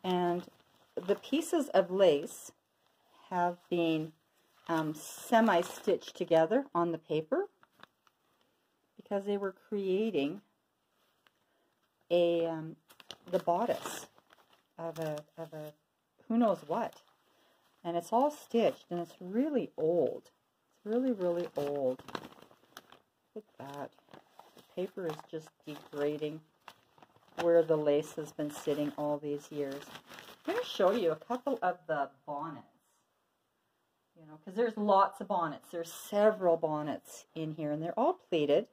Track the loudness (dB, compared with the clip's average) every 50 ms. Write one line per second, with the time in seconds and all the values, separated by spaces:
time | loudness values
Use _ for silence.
0 | 0 0 0 2 2 2 0 -2 -4 -10 _ _ _ _ _ _ _ _ _ -8
1 | -2 -2 -2 -2 -2 -2 -2 -2 0 0 0 -2 0 2 2 2 2 2 2 6
2 | 6 6 6 4 0 -6 -12 -16 -18 -18 _ _ _ _ _ _ _ _ _ _
3 | _ _ _ _ -14 -6 -2 0 0 0 0 -4 _ _ 0 2 2 2 2 0
4 | -2 -6 -10 _ _ _ _ _ _ _ _ _ _ -2 -2 0 0 -2 -4 -8
5 | -12 -14 -14 -14 -4 4 4 6 6 6 4 4 2 0 -8 -4 0 0 0 0
6 | -2 -14 -8 -8 0 4 6 6 6 6 2 0 0 0 0 0 0 0 -2 -6
7 | _ -2 -2 -2 0 _ -2 -2 -2 -4 _ _ -20 _ _ _ -20 _ _ _
8 | _ _ _ _ _ _ _ _ _ _ _ _ _ _ _ _ _ _ _ -20
9 | -8 -4 -4 -4 -2 -2 -2 -2 -2 -6 -6 -8 _ _ -6 -4 0 0 0 2
10 | 0 0 0 0 0 0 -4 -8 _ _ _ _ _ _ _ _ _ _ _ _
11 | _ _ _ _ _ _ _ _ _ _ _ _ _ _ _ _ _ _ _ _
12 | _ _ 4 4 4 4 4 2 0 -2 -2 -6 -8 -10 -12 _ _ _ -20 _
13 | -20 _ -20 _ _ -4 -4 -2 0 0 0 0 0 -2 -2 -4 -6 -10 -12 -12
14 | -14 -16 _ -20 _ _ -20 _ _ _ _ _ _ _ _ -10 -10 -10 -6 -6
15 | -4 -4 -4 -6 -10 _ _ -14 -14 -12 -12 -14 -14 -14 -16 _ _ _ _ _
16 | _ _ _ _ -6 _ 2 4 4 4 2 0 -2 -4 -2 -2 -2 -4 -8 -14
17 | _ _ _ _ _ _ _ _ _ _ _ _ _ _ _ _ -8 -4 -4 -4
18 | -2 0 2 2 2 2 0 -4 -12 -2 0 2 2 2 2 0 -10 _ -6 -6
19 | -6 -8 -12 -14 -12 -4 0 0 0 2 0 -2 -2 -2 _ 0 0 2 4 4
20 | 2 2 0 -6 _ -20 _ _ _ _ _ _ _ _ _ _ _ -2 -2 0
21 | 0 0 0 0 0 0 0 0 -4 -4 -4 -4 -4 -2 -2 0 0 0 -2 -2
22 | -10 -12 -12 -12 -12 -12 -20 -20 -20 -20 -20 _ _ _ _ -20 _ _ -20 -20
23 | _ _ _ _ _ _ _ -16 -16 _ _ -16 -14 -12 -10 -12 -12 -12 _ _
24 | _ _ -20 -20 _ _ _ -20 -20 -20 _ -20 -20 _ _ -6 -6 -6 _ -6
25 | -6 -6 -6 -8 -12 -12 -12 -12 -12 -14 _ _ _ -14 -14 -14 -14 -12 -4 -2
26 | -2 -2 -2 -2 -6 -6 -6 -10 -14 _ _ _ _ -20 -20 _ _ _ _ -20
27 | -20 _ _ _ _ _ _ 0 4 6 6 6 6 6 2 2 4 4 2 2
28 | 0 -2 -10 -10 -10 -10 -6 -6 -6 -6 -6 -6 -2 -2 0 0 -2 -4 -4 -4
29 | -2 -2 -2 -4 -4 -6 -6 -6 -8 -10 -6 -6 -6 -6 -6 -12 -14 -16 -18 -20
30 | _ -18 -20 -20 -20 -20 -20 _ _ -4 -4 -4 -4 -6 0 2 4 4 4 4
31 | 2 0 0 -2 -4 -6 -6 -4 -2 -4 -2 0 0 -2 -2 -2 -6 -4 -2 -2
32 | -2 -6 -8 _ _ -10 -8 -8 -8 -8 -10 -14 -18 _ _ _ _ _ _ _
33 | _ _ _ _ _ _ _ _ _ _ _ _ _ _ _ _ _ _ _ _
34 | _ _ _ -20 -20 -20 -20 -16 _ -8 -2 0 0 0 0 0 4 6 8 8
35 | 8 6 2 -8 -6 -2 0 0 0 -2 -4 -10 -14 -10 -8 -8 -8 -8 -12 -16
36 | -10 -2 2 6 6 6 4 4 4 4 4 4 2 -2 -2 -2 -2 -4 -6 -6
37 | _ -16 -20 -20 -20 _ _ -6 -6 -6 -6 -6 -4 -4 -4 -4 -4 -4 -2 0
38 | 0 0 0 -4 _ _ 0 2 4 4 4 2 2 _